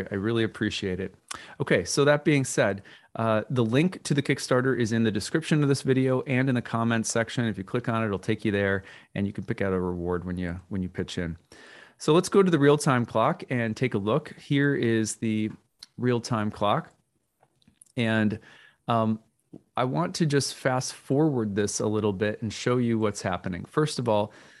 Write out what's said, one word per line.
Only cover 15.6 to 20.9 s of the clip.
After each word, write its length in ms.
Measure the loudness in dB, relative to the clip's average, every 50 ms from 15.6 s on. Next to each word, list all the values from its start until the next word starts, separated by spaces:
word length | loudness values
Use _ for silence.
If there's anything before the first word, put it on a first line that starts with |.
| _ _ _ _ -20 _ _ -2
real-time 520 | 0 0 0 0 -2 -2 -2 -2 -2 -2
clock. 420 | -2 0 0 2 2 0 -2 -8 _ _ _ _ _ _ _ _ _ _ _ _ _ _ _ _ _ _ _ _ _
And, 440 | -2 0 2 4 4 2 2 0 -4 -10 -20 -20 -20 -20 -20 _ _ _ 0
um, 320 | 2 2 2 2 0 -4 _ _ _ _ _ _ -20 -20 _ _ _
I 80 | -2 -2
want 320 | -2 0 -2 -4 -4 -2
to 100 | -2 0
just 280 | 2 2 0 0 -2 -8
fast 400 | -2 -2 0 0 0 -2 -6